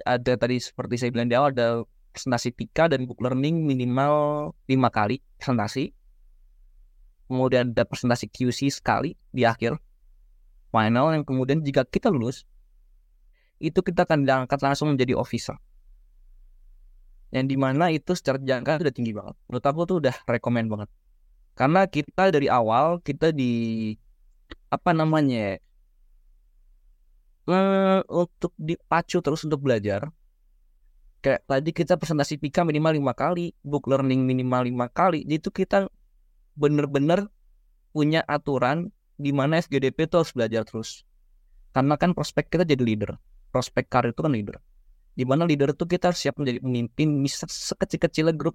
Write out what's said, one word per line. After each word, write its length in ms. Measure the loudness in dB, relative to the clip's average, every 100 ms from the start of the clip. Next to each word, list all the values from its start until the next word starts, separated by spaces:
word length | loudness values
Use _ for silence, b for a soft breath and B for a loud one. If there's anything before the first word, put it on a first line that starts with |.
ada, 320 | -2 -2 0 0
tadi 240 | 0 -2
seperti 400 | -4 -10 -6 -4
saya 80 | -2
bilang 240 | -2 0
di 40 | 2
awal, 200 | 2 2
ada 320 | 0 0 -6 _ _
presentasi 400 | -10 -2 -2 -2
pika 400 | -6 -4 0 2
dan 160 | 2 -2
book 80 | -4
learning 400 | -2 0 0 0
minimal 880 | 0 0 0 0 2 2 0 -2 -6 -10 0
lima 240 | 2 2
kali 320 | 2 0 -2 _ -8
presentasi. 560 | -2 -2 -2 -4 -6 -10 _ _ -20 -20 -20 _ -20 -20 -20 _ -20 _ -6
Kemudian 440 | 0 2 2 2
ada 120 | 0 -2
presentasi 400 | -2 -2 -2 -4
Q 240 | -4 -4
C 160 | 0 -4
sekali 480 | -2 -2 0 -2 -8 _
di 120 | 0 0
akhir 280 | 2 -2 -4 -10 _ -20 -20 -20 _ _ -20 -4
final, 480 | 0 2 4 2 0
yang 80 |
kemudian 400 | 0 -2 0 0
jika 200 | 2 0
kita 280 | 0 0 0
lulus, 320 | 0 -2 -6 -16 -20 _ _ _ _ _ _ _ _ _ _
itu 240 | -2 0
kita 240 | 0 0
akan 240 | 2 2 4
diangkat 320 | 2 0 -2
langsung 320 | 0 0 0
menjadi 240 | 2 2 0
officer. 400 | -2 -4 -6 -12 -18 -20 -20 -20 -20 _ -20 -20 -20 -20 -20 -20 -20 -20 -20 -20 -8
Yang 240 | -4 -2 0
dimana 320 | 0 2 2
itu 240 | 0 -2
secara 240 | -2 -2 -2
jangka 480 | -2 -2 0 -2
udah 80 | -2
tinggi 200 | -2 -4 -6
banget. 200 | -12 -18 -10
Menurut 160 | -2
aku 160 | -2 0 0
tuh 80 | 0
udah 120 | 0 -2 -2
rekomen 400 | -2 0 0 -2
banget. 240 | -4 -8 _ _ _ _ _ _
Karena 320 | 0 2 4
kita 480 | 2 -2 -4 0 2
dari 200 | 4 2
awal, 520 | 2 2 2 2 -2
kita 280 | -6 0 0
di, 600 | 2 0 0 -2 -4 -6 -8 _ _ _ _ _ -20 _
apa 200 | -2 0 2
namanya 400 | 2 2 2 0
ya, 180 | -2 -6 _ _ _ _ _ _ _ _ _ _ _ _ _ _ _ _ _ _ 0
eh, 480 | 2 2 2 2 2 0
untuk 440 | -2 -2 _ -8 -6
dipacu 640 | -6 -6 _ -2 0 -2
terus 240 | 0 -2
untuk 200 | -2 -2
belajar. 440 | 0 0 0 -4 -6 -12 _ _ _ _ _ _ _ _ -20 _
Kayak 240 | -2 0
tadi 260 | 0 -2 -2
kita 260 | -2 0 0
presentasi 400 | 0 -2 -2 -4
pika 240 | -2 0
minimal 320 | 2 2 2 2
lima 160 | -2
kali, 400 | -2 -2 -2 -6 -10
book 240 | -6 -4 0
learning 340 | 2 2 2
minimal 400 | 2 0 0 0
lima 220 | 0 -4 -4
kali. 380 | 0 0 0 -4
Jadi 100 | -6
itu 80 | -4
kita 400 | -4 0 0 0 -8 _ _ _ _ _
bener-bener 720 | 0 2 2 0 0 2 0 -2 _ _ _ _ _ _
punya 320 | 0 2 2 0
aturan 640 | -2 -2 0 0 0 -6 -12 _ -6
di 160 | -2
mana 240 | 0 2 2
F 80 | 0
G 160 | 0
D 80 | 0
P 160 | 0 0
itu 80 |
harus 160 | 0 0
belajar 320 | -2 -2 -2
terus. 400 | -4 -8 -10 -16 _ _ _ _ _ -20 -4
Karena 240 | 0 2 2
kan 160 | 2
prospek 320 | 0 -2 -4 -2
kita 160 | 0
jadi 160 | 2 2
leader. 400 | 2 0 -4 -8 _ -20 -6
Prospek 400 | -4 -2 -4 0
karir 240 | 0 0
itu 80 | 0
kan 80 | -2
leader. 320 | -2 -4 -12 _ _ _ _ _ -6
Di 80 | 0
mana 160 | 2
leader 320 | 2 2 2
itu 80 | 0
kita 320 | -2 0 0
harus 80 | 0
siap 160 | -2 -2
menjadi 240 | -4 -4
pemimpin, 560 | -2 -2 -2 0 0 2 -2
bisa 160 | -4 -10
sekecil-kecilnya 880 | -10 -8 -6 -4 -2 0 2 0 0
grup 160 | -2